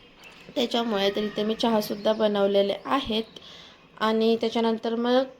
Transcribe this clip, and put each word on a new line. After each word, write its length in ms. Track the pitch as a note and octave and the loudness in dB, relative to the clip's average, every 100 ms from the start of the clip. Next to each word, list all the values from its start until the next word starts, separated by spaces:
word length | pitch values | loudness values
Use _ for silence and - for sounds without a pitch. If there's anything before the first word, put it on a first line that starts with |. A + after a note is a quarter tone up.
| - - - - - C#4+ | -20 -20 -20 -20 -10 -4
त्याच्यामुळे. 540 | A#3 A#3+ A#3 G3+ G3 | -2 -2 -2 0 0
तर 140 | G3+ | 0
इथे 200 | G#3+ G#3+ | -4 -4
मी 120 | G#3+ A3 | -4 0
चहासुद्धा 580 | A#3 A3 G#3+ G#3 G#3+ | 0 0 0 -2 -2
बनवलेले 640 | A3 G#3+ G#3 G3 G3 G3+ - - | 0 2 2 2 4 2 -2 -2
आहेत 380 | C#4 - A3 - - - - - - - - | -2 -2 -4 -4 -12 -20 -20 -20 -20 -18 -4
आणि 380 | A3 A3 A3+ A3+ | 0 2 2 2
त्याच्यानंतर 540 | A3+ A#3 A3+ A3 A#3 A3+ | 0 0 0 0 -2 -2
मग 280 | A#3 B3 C4 | 2 2 0